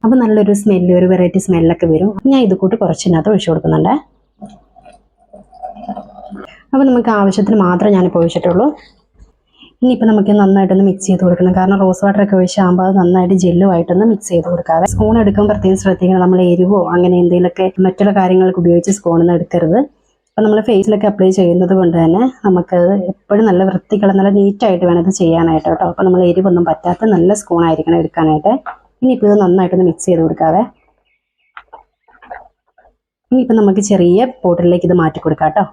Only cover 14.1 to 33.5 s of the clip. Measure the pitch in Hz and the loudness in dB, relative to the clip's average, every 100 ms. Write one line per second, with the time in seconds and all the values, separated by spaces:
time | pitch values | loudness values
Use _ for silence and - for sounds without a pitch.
14.1 | 202 - 175 165 175 175 165 185 - 214 | 0 -2 -4 -4 -6 -2 -2 -2 -2 0
15.1 | 226 208 202 208 208 190 190 196 180 180 | 2 0 0 -2 0 0 0 0 -2 0
16.1 | 185 180 185 180 175 185 202 170 175 175 | 2 2 2 2 2 2 0 0 0 2
17.1 | 180 175 175 180 - 185 - 190 190 202 | 2 2 2 0 -2 -6 0 -2 0 0
18.1 | 202 180 185 185 180 170 175 175 196 175 | 0 2 2 2 0 2 2 0 -4 -2
19.1 | 170 170 175 170 175 170 196 294 _ _ | 0 2 0 -2 -4 0 -2 -2 _ _
20.1 | _ _ - 214 214 214 208 196 208 208 | _ _ -4 0 0 0 0 0 0 -2
21.1 | 202 190 190 180 175 180 190 175 165 165 | 0 0 2 2 2 0 2 0 0 0
22.1 | 175 254 - 208 180 170 180 175 202 180 | 2 0 -2 -2 0 0 0 0 0 -4
23.1 | - _ 208 220 180 190 185 _ 214 202 | -10 _ 0 2 2 0 -2 _ -2 0
24.1 | 190 196 202 196 202 226 180 175 175 170 | 2 2 2 0 0 -2 0 0 0 0
25.1 | 190 170 165 165 156 170 170 175 170 190 | 0 0 0 0 -2 -2 -4 -4 -2 0
26.1 | 180 180 175 190 175 170 156 175 175 220 | 2 2 0 0 0 0 -2 -4 -4 0
27.1 | 190 170 208 - 170 170 160 156 170 160 | 2 0 0 -2 -2 0 -2 -2 -2 -2
28.1 | - 160 156 190 262 - - _ _ 254 | -2 -2 0 0 -4 -6 -18 _ _ -2
29.1 | 254 202 208 185 185 180 180 180 165 - | 0 0 2 2 0 0 0 -2 -2 -2
30.1 | 170 160 160 160 175 247 _ _ _ _ | 0 0 -2 -2 0 -4 _ _ _ _
31.1 | _ _ _ _ - - - _ _ _ | _ _ _ _ -20 -20 -20 _ _ _
32.1 | _ - - - _ _ _ _ _ _ | _ -20 -20 -20 _ _ _ _ _ _
33.1 | _ _ 254 247 | _ _ -2 2